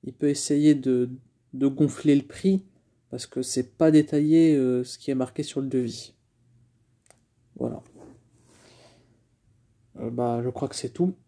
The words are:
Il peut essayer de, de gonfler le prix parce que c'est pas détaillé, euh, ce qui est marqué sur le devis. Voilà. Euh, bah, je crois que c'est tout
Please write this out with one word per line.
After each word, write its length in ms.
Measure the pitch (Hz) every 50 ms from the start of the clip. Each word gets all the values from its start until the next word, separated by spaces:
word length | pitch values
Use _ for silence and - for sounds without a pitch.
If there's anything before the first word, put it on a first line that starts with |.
| -
Il 100 | - -
peut 160 | _ 147 147
essayer 440 | 143 143 - - 147 143 147 151 147
de, 380 | 139 127 131 127 123 123 127 127 - _ _ _ _ _ _ -
de 140 | 131 139
gonfler 480 | 139 135 139 156 135 - - - 151 143
le 80 | 143 139
prix 420 | - - - - 190 190 190 - - _ _ _ _ _ _ _ _
parce 160 | - 123 -
que 160 | - - 131 127
c'est 340 | - - 127 123 - _
pas 140 | _ 160 160
détaillé, 640 | 156 151 147 147 - 147 147 151 160 165 165 160 151
euh, 280 | 139 131 127 127 123 123
ce 140 | 123 -
qui 140 | - - -
est 40 | 139
marqué 280 | 131 127 123 - - 147
sur 180 | - - 143
le 60 | 135
devis. 480 | 135 135 131 123 117 - - - - _ _ _ _ _ _ _ _ _ _ _ _ _ _ _ _ _ _ _ _ - _ _ _ _ _ _ _ _
Voilà. 260 | - 123 120 - - - _ _ - - - - _ _ _ _ _ _ _ _ _ _ - _ _ _ _ _ _ _ _ _ _ _ _ _ _ _ _ _ _ _ _ _ _ _ _ _ -
Euh, 100 | 117 117
bah, 320 | 120 120 120 120 117 120 120
je 60 | 127
crois 180 | 123 - 143
que 80 | 135 -
c'est 140 | - - 127
tout 240 | - - 175 185 185 _ _